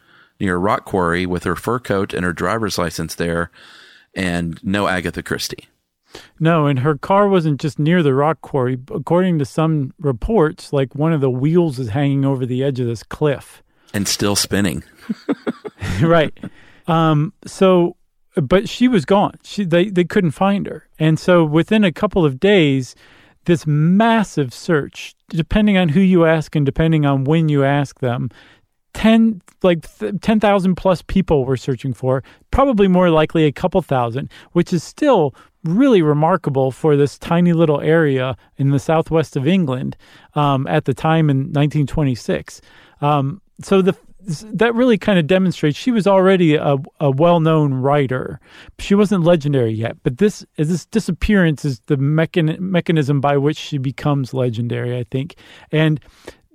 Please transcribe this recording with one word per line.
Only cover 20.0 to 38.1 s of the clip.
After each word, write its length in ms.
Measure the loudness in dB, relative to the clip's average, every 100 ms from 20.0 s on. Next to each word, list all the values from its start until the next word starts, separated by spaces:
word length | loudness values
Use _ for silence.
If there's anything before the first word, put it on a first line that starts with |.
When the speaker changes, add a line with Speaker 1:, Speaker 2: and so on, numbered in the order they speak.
| 0
Speaker 2:
couldn't 260 | 0 0
find 340 | 0 0 0 -4
her. 200 | -12 -18 -2
And 200 | 0 2
so 240 | 4 4
within 400 | 4 0 2 2
a 80 | 2
couple 340 | 0 -2 0 0
of 140 | 0
days, 560 | 2 4 4 0 -4 -14 _ _ _ _ -2
this 200 | -2 0
massive 840 | 0 2 2 2 2 0 -4 -6
search, 600 | -6 -2 -2 -2 -12 -18 -20 _
depending 480 | -6 0 2 4 4
on 120 | 2
who 100 | 4
you 240 | 4 4 4
ask 300 | 2 0 -2
and 100 | 0
depending 400 | 0 2 2 2
on 180 | 0
when 260 | 2 0 2
you 140 | 2
ask 360 | 2 0 -2 -4
them, 300 | -4 -4 -6 -10 -20 _ _ _ _
ten, 480 | -2 2 4 2 0 -12 _
like, 240 | 0 0 -4 _
th-, 160 | -8 -6
ten 180 | -2 0
thousand 360 | 2 2 2 0
plus 260 | 0 -2
people 440 | 0 -2 2 0 0
were 120 | -2
searching 360 | -4 -6 -6
for, 300 | -4 -2 -2 -4 _ _
probably 360 | 0 2 4 4
more 220 | 4 4
likely 360 | 4 2 2 0
a 60 |
couple 300 | 0 -2 -2
thousand, 480 | 0 -2 -2 -4 -10 -16 -6
which 200 | -4 -2
is 100 | -4
still 500 | -6 -2 2 2 2 -4 _ _
really 380 | -4 2 4 4
remarkable 720 | 4 2 2 0 0 0 -2
for 240 | 0 0 2
this 220 | 0 -2
tiny 340 | -2 2 2
little 280 | 2 2 2
area 560 | 2 2 2